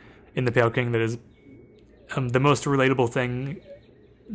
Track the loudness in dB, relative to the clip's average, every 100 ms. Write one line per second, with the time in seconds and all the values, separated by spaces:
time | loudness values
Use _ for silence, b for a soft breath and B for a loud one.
0 | B B B -4 0 2 2 2 -2 -2
1 | -2 -4 -12 _ -20 -20 -20 -20 -20 -20
2 | -10 -6 -2 2 4 2 2 2 2 2
3 | 0 0 -4 -4 -8 -12 -16 -20 -20 -20
4 | -20 _ -12